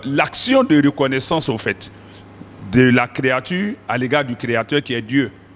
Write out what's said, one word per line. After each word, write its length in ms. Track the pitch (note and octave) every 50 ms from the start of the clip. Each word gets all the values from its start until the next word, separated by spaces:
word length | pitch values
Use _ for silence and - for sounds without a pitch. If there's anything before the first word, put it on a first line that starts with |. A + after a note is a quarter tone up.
| -
l'action 580 | B2+ C#3 D3+ D#3+ - - - - A#3 C4 C4+ C4
de 140 | - D#3 D3
reconnaissance, 680 | C#3 C#3+ C#3+ - C#3 C3+ C3 C3 C3 - E3+ D#3+ - -
au 80 | A#2 A2
fait, 340 | - A2+ G2+ G2 - - - - - - - - - - - - - - - - - G2+
de 120 | F#2 B2 B2+
la 260 | B2+ A#2+ B2+ A#2+ A#2+
créature 640 | - - C3+ C3 B2+ C3 B2 - F3+ F3+ G3+ G#3 G#3+ - - -
à 80 | A2 B2
l'égard 260 | B2+ B2 C3 D3 C#3+
du 140 | B2+ A#2+ G#2
Créateur 440 | - A#2 A#2 A2+ A2+ - D3 D3
qui 120 | - - B2
est 80 | A#2
Dieu, 280 | A2 G#2+ B2 C#3 C3+ G#2 F#2 - - - -